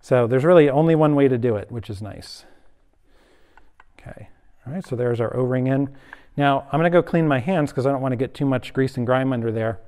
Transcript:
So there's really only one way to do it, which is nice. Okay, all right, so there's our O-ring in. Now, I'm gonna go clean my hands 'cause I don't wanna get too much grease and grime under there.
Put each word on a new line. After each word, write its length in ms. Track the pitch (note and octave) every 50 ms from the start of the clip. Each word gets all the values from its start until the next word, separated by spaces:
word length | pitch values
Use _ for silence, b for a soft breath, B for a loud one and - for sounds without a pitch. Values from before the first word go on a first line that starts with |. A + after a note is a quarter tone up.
So 260 | _ - C3+ B2+ A#2+
there's 180 | A2+ B2 C3 C3
really 240 | E3 F3+ F3 D3+ C#3+
only 280 | C3 C#3+ D#3+ E3 E3
one 180 | D#3 D#3 D3+ D3
way 140 | C#3+ C#3 C3+
to 100 | B2+ A#2+
do 160 | A2+ B2 A2
it, 160 | G2+ G2 -
which 180 | A#2 A#2 G#2 -
is 140 | G#2+ F#2+
nice. 420 | G#2 G2 - - - - - - - b b b b b b b _ _ _ _ b b b b b b b b b b b b b b b _ - _ _ -
Okay, 280 | - B2+ - - G#2+ - - _ _ - - _ _
all 60 | B2
right, 120 | C#3+ F#3+ F#3
so 120 | - B2+
there's 240 | A#2 B2 B2 A#2+ A2+
our 160 | A#2 G#2+ -
O-ring 320 | B2 B2+ B2 B2+ B2+ B2+ C3
in. 280 | C3+ C#3 C#3 C#3 C#3 B B B B B B B B
Now, 300 | - C#3+ C#3 C#3 C3+ - -
I'm 80 | - D3+
gonna 100 | E3 F3
go 120 | E3+ F3
clean 260 | E3 - - E3+ E3 D#3
my 100 | C#3 C3
hands 340 | A2 D3+ F#3+ E3+ D3 C#3
'cause 140 | - - B2
I 60 | C3+
don't 100 | C#3 C3
wanna 140 | C3+ C3+ B2+
get 180 | A2+ C3 A#2+ -
too 120 | - D3
much 280 | C#3 C3 B2+ B2+ - -
grease 220 | C3 C3 C3 -
and 100 | C3 A#2+
grime 260 | A2+ B2+ C3 C3 C3+
under 200 | C3 A#2+ A2+ A#2
there. 260 | A2 A2+ A2 A2+ A2 - -